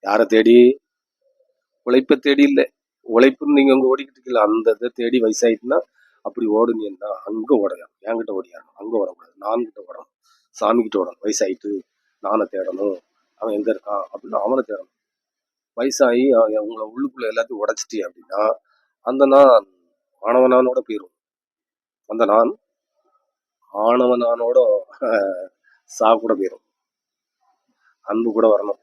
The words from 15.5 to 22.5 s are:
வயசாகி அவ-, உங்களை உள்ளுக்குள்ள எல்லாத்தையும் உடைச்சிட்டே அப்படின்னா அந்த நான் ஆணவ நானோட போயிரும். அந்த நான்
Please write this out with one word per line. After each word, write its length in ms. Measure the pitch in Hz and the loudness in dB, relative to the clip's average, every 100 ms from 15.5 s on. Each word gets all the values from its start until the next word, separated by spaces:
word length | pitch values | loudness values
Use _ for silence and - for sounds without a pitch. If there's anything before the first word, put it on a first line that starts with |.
| _ _ - | _ _ -8
வயசாகி 480 | 131 - 127 120 135 117 | -6 0 0 2 2 2
அவ-, 240 | 110 107 107 | 2 -2 -6
உங்களை 200 | 110 107 | -10 -12
உள்ளுக்குள்ள 340 | 117 139 131 113 | -8 -10 -8 -6
எல்லாத்தையும் 300 | 113 117 113 | -6 -6 -6
உடைச்சிட்டே 380 | 104 110 - 110 90 | -6 -6 -10 -10 -10
அப்படின்னா 360 | _ _ 98 107 - _ _ _ _ 117 | _ _ -2 -2 -4 _ _ _ _ -6
அந்த 180 | 135 139 | 2 4
நான் 340 | 139 139 117 98 _ _ _ _ _ | 8 8 6 2 _ _ _ _ _
ஆணவ 240 | 104 123 127 | -2 2 4
நானோட 240 | 127 127 131 117 | 4 2 -2 -6
போயிரும். 260 | 107 - _ _ _ _ _ _ _ _ _ - | -12 -12 _ _ _ _ _ _ _ _ _ -12
அந்த 140 | 110 107 | -2 2
நான் 180 | 107 117 | 2 2